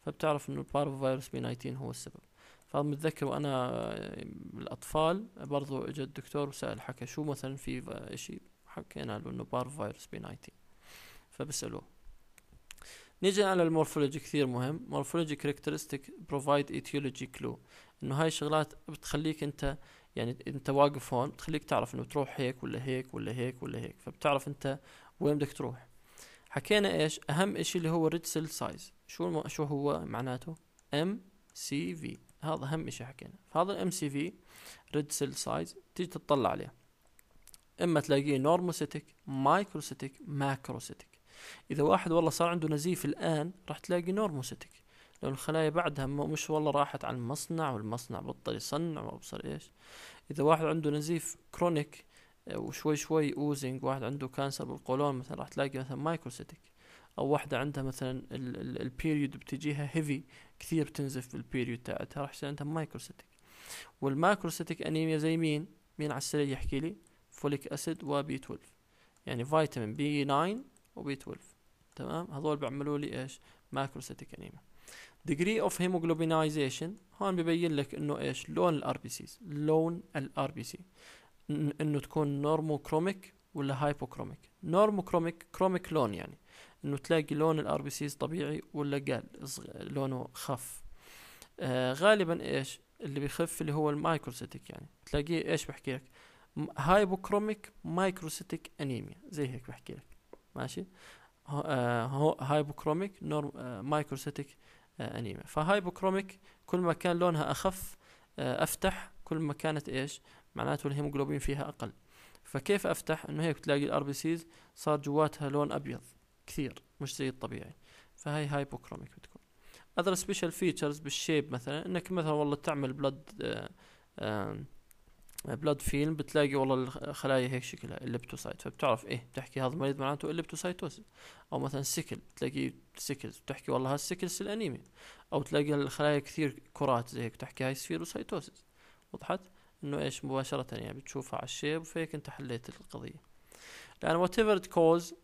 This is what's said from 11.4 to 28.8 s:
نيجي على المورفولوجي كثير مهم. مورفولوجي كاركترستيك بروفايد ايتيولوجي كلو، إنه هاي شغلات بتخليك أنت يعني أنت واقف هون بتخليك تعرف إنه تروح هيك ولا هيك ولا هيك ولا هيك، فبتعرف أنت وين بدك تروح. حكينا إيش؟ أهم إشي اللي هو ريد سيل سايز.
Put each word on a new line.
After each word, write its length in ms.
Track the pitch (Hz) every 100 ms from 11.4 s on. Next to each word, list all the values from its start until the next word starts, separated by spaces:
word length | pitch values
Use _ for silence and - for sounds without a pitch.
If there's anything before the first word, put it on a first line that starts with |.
| 139 - 110 110 - - - - - - _ - - - - - - _
نيجي 200 | 185 196
على 200 | 196 185
المورفولوجي 560 | 165 160 151 - 143 156
كثير 280 | - 147 131
مهم. 380 | 123 127 156 247
مورفولوجي 480 | 143 139 165 160 147
كاركترستيك 760 | 147 139 - 151 - 139 - 320 175
بروفايد 420 | 143 143 143 143
ايتيولوجي 540 | 135 - 143 139 - 127
كلو، 340 | - 131 117 - - - _
إنه 120 | 139 135
هاي 160 | 160
شغلات 420 | 156 147 156 147 - -
بتخليك 540 | 151 - 151 156 151
أنت 340 | 147 - 139 143 - - - -
يعني 220 | 117 123 -
أنت 220 | 135 -
واقف 440 | 139 143 143 -
هون 160 | 123 135
بتخليك 340 | - - 156
تعرف 320 | - 120 117 127
إنه 80 |
تروح 360 | 120 147 135 -
هيك 240 | 127 131
ولا 200 | 127 107
هيك 300 | 131 127 127
ولا 180 | - 107
هيك 320 | 123 123 123
ولا 160 | 135 120
هيك، 160 | 117 -
فبتعرف 480 | - - 151 139 143
أنت 320 | 143 143 135 - - - _
وين 180 | 147 147
بدك 160 | 143
تروح. 340 | - 131 123 - - - - - - -
حكينا 440 | - - 208 202
إيش؟ 260 | 165 156 - -
أهم 280 | 151 190 190
إشي 200 | 165 185
اللي 120 | 160
هو 180 | 165 160
ريد 180 | 170 -
سيل 240 | 160 156
سايز. 440 | - - -